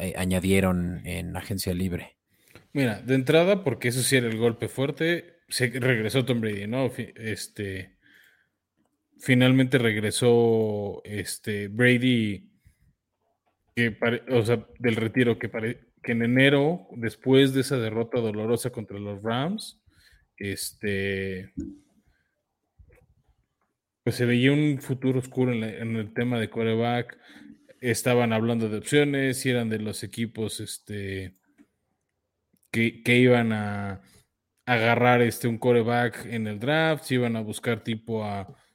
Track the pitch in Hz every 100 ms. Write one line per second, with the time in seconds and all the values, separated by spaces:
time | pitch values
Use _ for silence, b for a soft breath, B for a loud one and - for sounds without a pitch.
0 | 92 - 92 92 92 98 92 90 87 87
1 | - 85 85 90 - 95 95 87 92 87
2 | - _ _ b b b b 143 127 101
3 | 117 131 127 160 175 202 165 110 123 127
4 | 120 135 117 110 117 113 110 - 139 151
5 | 160 170 - _ - - 123 127 131 117
6 | 107 131 127 117 110 101 104 127 131 -
7 | 101 - 110 101 - - 101 95 92 _
8 | b b b b b b _ _ _ _
9 | _ _ - 123 127 131 127 127 117 107
10 | 104 - 123 117 117 113 110 104 101 -
11 | - 104 87 - - 104 101 107 123 123
12 | 127 120 107 95 - _ _ _ _ _
13 | _ _ _ _ _ _ _ - 117 -
14 | 117 117 - 123 107 117 - - 123 110
15 | 110 127 120 113 113 113 110 120 _ _
16 | - 117 117 127 139 143 147 180 - 120
17 | 113 - 131 131 139 135 131 131 110 110
18 | 113 127 113 104 110 117 123 117 104 101
19 | 101 101 110 117 156 214 - - _ b
20 | b b b - 101 95 - - 104 98
21 | 98 98 95 92 95 - - - _ _
22 | _ _ _ _ _ _ _ _ - _
23 | _ _ _ _ _ _ _ _ _ _
24 | 120 113 120 120 131 147 151 135 - 127
25 | 131 131 127 131 123 117 110 - 113 113
26 | 107 - 120 120 107 113 113 113 117 120
27 | 120 - B B B B _ - 123 117
28 | 131 123 120 113 113 117 110 107 - 147
29 | 143 139 135 127 135 123 113 110 107 98
30 | 104 - 113 113 107 - 107 - - 104
31 | 98 95 92 - _ _ _ _ _ _
32 | _ _ _ _ _ _ _ 113 113 -
33 | 120 123 127 123 113 107 104 101 101 95
34 | b b b _ _ _ - 120 113 117
35 | 123 120 117 - 123 113 127 120 113 120
36 | 120 - 120 117 107 104 123 156 160 151
37 | - 127 120 113 107 104 123 110 120 110
38 | - 110 107 101 95 B B